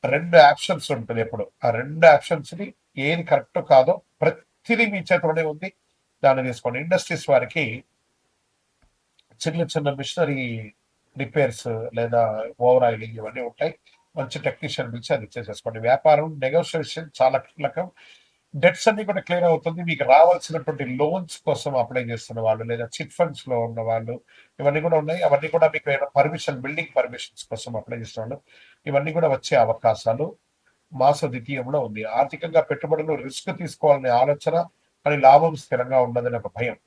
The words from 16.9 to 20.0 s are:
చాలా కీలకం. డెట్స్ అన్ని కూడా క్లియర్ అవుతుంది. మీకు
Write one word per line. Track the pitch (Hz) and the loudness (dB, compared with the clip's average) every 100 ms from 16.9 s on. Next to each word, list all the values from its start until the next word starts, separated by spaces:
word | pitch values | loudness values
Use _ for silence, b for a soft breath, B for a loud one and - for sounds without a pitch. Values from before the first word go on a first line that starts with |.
| 160 160 - | -10 -14 0
చాలా | 131 135 - | 2 2 -6
కీలకం. | - 139 - 180 b b b b b _ 143 | -8 -6 -4 -8 b b b b b _ 0
డెట్స్ | 175 180 - | 0 2 0
అన్ని | 214 202 | 0 -4
కూడా | 196 - | -6 -4
క్లియర్ | 175 175 | 0 2
అవుతుంది. | 160 165 165 170 | 2 -2 -6 -6
మీకు | 139 | -2